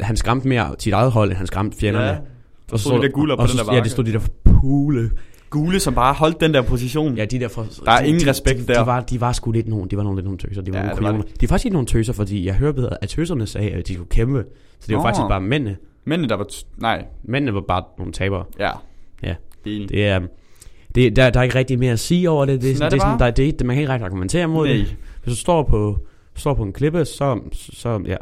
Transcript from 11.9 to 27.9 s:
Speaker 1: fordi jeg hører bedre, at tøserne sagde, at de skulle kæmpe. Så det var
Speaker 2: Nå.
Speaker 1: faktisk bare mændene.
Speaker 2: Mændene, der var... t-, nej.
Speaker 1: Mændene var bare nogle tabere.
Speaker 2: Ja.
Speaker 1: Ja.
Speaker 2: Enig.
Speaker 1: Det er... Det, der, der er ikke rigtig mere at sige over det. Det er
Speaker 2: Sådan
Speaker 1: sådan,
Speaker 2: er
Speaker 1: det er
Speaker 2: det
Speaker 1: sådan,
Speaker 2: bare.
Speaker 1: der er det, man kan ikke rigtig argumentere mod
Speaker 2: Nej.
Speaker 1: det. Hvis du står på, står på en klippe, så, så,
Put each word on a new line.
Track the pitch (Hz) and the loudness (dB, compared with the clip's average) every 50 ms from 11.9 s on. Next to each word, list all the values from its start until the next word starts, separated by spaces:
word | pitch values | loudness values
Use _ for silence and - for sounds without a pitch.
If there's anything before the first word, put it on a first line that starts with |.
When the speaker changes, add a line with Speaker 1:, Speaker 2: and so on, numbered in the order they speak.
| - 117 110 117 98 | 2 0 2 0 -2
Speaker 1:
fordi | 98 104 92 104 101 87 | -4 -4 -4 -2 -4 -2
jeg | 90 98 | 0 0
hører | 107 135 151 | 2 2 2
bedre, | 139 127 123 - - - - | 0 0 -2 -4 -4 -6 -6
at | - | -6
tøserne | - 143 165 170 175 123 107 101 | -4 -4 -4 -2 -2 -4 -4 -4
sagde, | - - 104 101 | -4 -4 -4 -2
at | 90 90 90 - | -4 -4 -4 -6
de | 92 | -6
skulle | 92 87 - | -8 -4 0
kæmpe. | - 120 117 127 139 127 98 - - - - - - _ | 2 2 4 2 0 -2 -4 -6 -12 -20 -20 -20 -20 _
Så | - - | -6 -4
det | 110 | -2
var | 139 | 0
Speaker 2:
Nå. | - 117 | 0 0
Speaker 1:
faktisk | 208 180 120 98 | 0 0 0 0
bare | 101 95 | 0 0
mændene. | 95 101 135 151 139 104 95 95 - - _ _ _ | 0 0 -2 -2 -2 -4 -6 -8 -12 -18 _ _ _
Speaker 2:
Mændene, | 131 156 185 160 113 | -4 -2 -2 0 0
der | 110 | -2
var... | 95 101 - | -2 -4 -8
t-, | - - - - - - | -10 -14 -16 -16 -12 -6
nej. | 113 113 104 82 - - - - - | -4 -2 -2 -4 -6 -10 -14 -14 -8
Speaker 1:
Mændene | - 113 143 147 127 101 | -6 -4 -2 -2 -2 -2
var | 98 | -4
bare | 98 - 90 92 92 - - - | -2 -2 -2 -2 -2 -6 -10 -12
nogle | 92 90 - | -10 -10 -6
tabere. | - 95 98 98 90 90 - - - | -4 -4 -2 -2 -4 -6 -10 -8 -6
Speaker 2:
Ja. | 101 92 - - - - - - - - - - - | -4 -4 -4 -6 -12 -18 -20 -20 -20 -20 -16 -10 -8
Speaker 1:
Ja. | - 87 - - - - - - | -8 -8 -8 -10 -16 -18 -14 -10
Speaker 2:
Enig. | 104 107 104 101 80 | -8 -6 -6 -6 -4
Speaker 1:
Det | - 98 104 101 | -2 0 0 2
er... | 98 95 87 87 - - - - - - - - - - - - - | 0 0 -2 -6 -10 -16 -20 -20 -20 -20 -20 -20 -20 -20 -18 -4 2
Det, | 123 127 117 104 | 4 4 4 6
der, | 127 127 123 | 6 4 6
der | 107 123 | 6 4
er | 127 | 2
ikke | 123 117 | 2 2
rigtig | 131 131 131 131 120 | 0 0 0 0 0
mere | 127 127 | 0 0
at | 117 110 | 0 0
sige | - - 170 175 180 170 | 0 0 0 2 2 2
over | 160 147 139 | 2 2 2
det. | 135 139 131 | 0 0 0
Det | 120 131 | 0 0
er | 131 | 0
Speaker 2:
Sådan | 147 | 0
Speaker 1:
sådan, | 151 | 0
Speaker 2:
er | 160 | 2
Speaker 1:
det | 143 | 2
er | 139 | 2
Speaker 2:
det | |
Speaker 1:
sådan, | 139 143 135 120 | 2 2 4 4
Speaker 2:
bare. | 127 123 117 135 135 | 2 2 4 2 2
Speaker 1:
der | 151 | 2
er | |
det, | 156 - 123 | 0 0 -2
man | 123 123 | 0 0
kan | 143 | 0
ikke | 151 135 131 | 0 0 -2
rigtig | 120 113 | -2 -4
argumentere | 90 98 95 92 95 - 175 175 160 | -4 -4 -4 -4 -2 0 0 0 0
mod | 160 160 156 147 | 0 0 2 2
Speaker 2:
Nej. | 117 | 2
Speaker 1:
det. | 107 101 - - - - - - - - | 2 0 0 -2 -6 -12 -14 -16 -10 -6
Hvis | 120 120 | -6 -6
du | 107 | -4
står | - - 175 160 139 | 0 0 2 2 4
på, | - 120 107 104 104 101 - - - - - _ - - | 4 4 4 2 0 -2 -2 -6 -8 -14 -20 _ -16 -14
står | - - 147 135 | -6 -2 -2 0
på | 113 110 | 0 -2
en | 95 90 | -4 -2
klippe, | - 135 156 156 180 147 | -2 -2 0 0 0 -2
så, | - - - 139 139 123 101 - - - | -2 -2 -4 -2 -2 -2 -2 -4 -6 -8
så, | - - - - - - 120 | -8 -10 -14 -18 -10 -6 -4